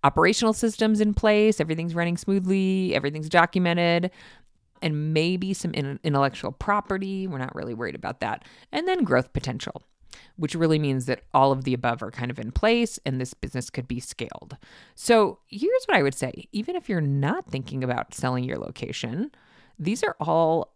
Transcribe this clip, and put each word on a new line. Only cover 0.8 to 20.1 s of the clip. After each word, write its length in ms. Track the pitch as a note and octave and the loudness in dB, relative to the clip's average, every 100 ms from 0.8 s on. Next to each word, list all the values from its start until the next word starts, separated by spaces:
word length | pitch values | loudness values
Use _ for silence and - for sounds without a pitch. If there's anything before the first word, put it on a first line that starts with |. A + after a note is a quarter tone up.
| A3 G#3+ | 2 4
in 140 | G#3+ | 2
place, 460 | G#3 A3 G#3 G#3+ G#3+ | 4 4 6 4 4
everything's 340 | D#3 D#3+ E3+ | 0 -2 -2
running 220 | E3+ E3+ F3 | 0 0 -2
smoothly, 760 | - G3 F#3 F#3+ F#3+ F#3+ F#3 | 0 0 2 2 2 2 0
everything's 340 | - C#3 D#3 D#3 | 0 -2 -4 0
documented, 840 | F3 E3 F#3 F3+ E3+ E3+ E3+ F3+ - - - _ _ _ _ | 4 4 2 2 2 2 2 0 -6 -20 -20 _ _ _ _
and 320 | E3 D3+ D#3 | -4 -2 0
maybe 400 | D#3+ E3 F#3 F#3+ | 2 2 0 -2
some 220 | F#3+ E3+ | -4 -4
in-, 260 | - C#3 C#3 | -4 -4 -4
intellectual 480 | E3 C#3+ C#3 - - | 0 2 2 0 -8
property. 720 | - - G#3 - F#3+ G3 F#3+ F#3+ | -6 -2 -2 -2 -4 -4 -6 -6
We're 120 | C#3+ | -6
not 160 | B2+ | -8
really 200 | - A2+ | -8 -8
worried 200 | A2+ A2+ | -6 -8
about 260 | C#2 - B2 | -6 -8 -6
that. 240 | A2 G#2+ - - _ | -6 -6 -10 -20 _
And 140 | - F4 | -4 0
then 180 | F#4 | 0
growth 280 | A3 B2+ B2+ | 4 2 2
potential, 480 | - C3 A#2 - - _ _ - - - - | -6 -4 -6 -8 -12 _ _ -20 -20 -20 -6
which 180 | D3+ | -4
really 240 | E3 E3 D#3 | 2 4 4
means 260 | D3 C3 | 2 0
that 200 | B2+ B2+ - | -2 -4 0
all 180 | C3+ C3+ | 4 4
of 120 | C3+ | 2
the 100 | C3 | 0
above 280 | B2 B2 A#2 | 0 0 -4
are 80 | A2+ | -8
kind 200 | A#2 B2 | -8 -8
of 80 | B2 | -6
in 140 | A2 | -4
place 460 | - G#3+ A#3 A#3 - | 0 2 2 0 -2
and 160 | - C3 | -4 -4
this 140 | B2+ | -6
business 340 | - B2 B2+ A#2+ | -8 -8 -8 -6
could 180 | - B2+ | -8 -6
be 140 | A#2+ | -8
scaled. 560 | - - A2+ - - B2 - - - | -8 -10 -10 -12 -16 -20 -20 -20 -20
So 460 | - - A#3 G3+ - _ | -10 4 6 6 0 _
here's 360 | G3+ D#4+ B4+ | -4 0 0
what 140 | B4+ C#4 | 2 2
I 40 | |
would 120 | C#3+ | 2
say. 340 | C3+ B2+ - - | 0 -6 -6 -8
Even 220 | - A#3 | -6 -4
if 140 | F4+ - | -6 -2
you're 140 | F#3 | -2
not 480 | D3 C#3 C#3 D#4+ - | 0 0 0 -2 -4
thinking 340 | C3+ B2+ C3+ | -8 -6 -6
about 300 | B2+ A#2+ A2+ | -4 -4 -4
selling 300 | - B2+ B2+ | -4 -4 -2
your 140 | B2 - | -4 -6
location, 720 | - - - - - C3 C#4 _ _ _ _ - | -8 -10 -10 -8 -6 -6 -6 _ _ _ _ -6
these 240 | D#3 A#3 | -4 -2
are 140 | - | -2